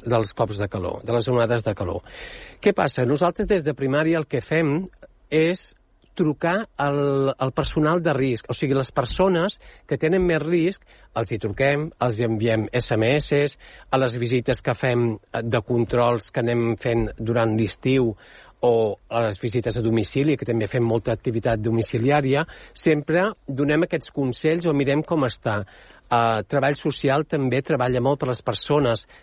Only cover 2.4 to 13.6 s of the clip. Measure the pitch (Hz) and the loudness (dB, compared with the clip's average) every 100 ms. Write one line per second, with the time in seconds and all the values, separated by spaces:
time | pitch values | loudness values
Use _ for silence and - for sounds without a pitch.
2.4 | - - 208 196 147 - 123 147 175 - | -20 -2 0 2 0 0 0 2 0 0
3.4 | 196 196 151 135 135 143 160 165 151 127 | 0 0 0 -2 0 0 2 0 -2 -6
4.4 | - 160 156 151 190 - - _ - 156 | -2 0 0 0 -4 -12 -20 _ -2 2
5.4 | 165 185 - - _ _ _ - 156 139 | 2 0 -8 -20 _ _ _ -2 -2 0
6.4 | 170 196 220 - 143 143 143 139 135 - | -2 -2 -4 -4 -2 0 0 0 0 0
7.4 | 131 - 139 156 151 180 165 135 135 113 | -2 -2 -2 0 2 2 0 0 0 -2
8.4 | - 123 135 135 127 - 123 - 190 175 | -6 -4 -2 0 -2 -2 -2 2 2 2
9.4 | 190 - - - - 143 156 185 175 160 | 0 -4 -16 -16 -6 -2 2 2 2 0
10.4 | 151 175 170 - _ - - 113 107 113 | 0 0 0 -2 _ -20 -10 -6 -4 -4
11.4 | 107 101 135 147 156 - 120 107 117 110 | -4 0 2 2 -2 -2 -2 0 0 0
12.4 | 113 110 104 123 - 110 113 147 - 143 | 0 0 0 -2 0 2 2 2 2 0
13.4 | 143 - | 0 -4